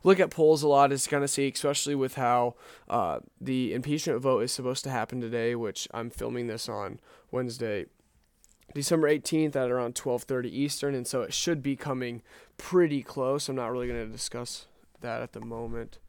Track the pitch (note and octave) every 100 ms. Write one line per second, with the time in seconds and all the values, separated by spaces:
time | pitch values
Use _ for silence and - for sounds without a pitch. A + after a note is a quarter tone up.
0 | F3+ F#3+ F3+ - D#3 D#3 D3 C#3 C#3 C#3
1 | - D3 C#3 - C#3 - D3 C#3+ C#3+ C#3+
2 | C3 C#3 B2 B2 A#2+ - - - _ A#2
3 | F#2 C2+ - _ - B2+ B2 G#2+ C#3 D3
4 | E3 B2 C3+ B2+ A#2+ - B2+ C3 C3+ B2+
5 | A2 B2 A#2 A#2 A#2 A#2+ A2 - - -
6 | A#2 - A#2 A#2+ A#2+ A2+ - G#2+ G2 -
7 | _ - _ B2+ B2+ A#2+ A2+ G#2 - _
8 | _ _ _ _ _ _ - D3 C#3 E3
9 | D3 D3+ - D#3+ D#3 C#3+ B2 B2 A#2+ A#2+
10 | C#3 B2 - C3 B2 A#2+ C#3+ - C#3+ C3+
11 | B2 C3 A2+ - - D#3+ C3+ C3+ D3 C3
12 | B2 A#2 _ - - - - F3+ E3+ C#3+
13 | A#2+ - C3 C#3+ - C3 A#2+ B2 B2 A#2
14 | A2+ A2+ - A#2 B2 - - _ _ _
15 | A#2+ A#2 A#2+ A2+ A2+ A2+ A#2 A#2 A2 -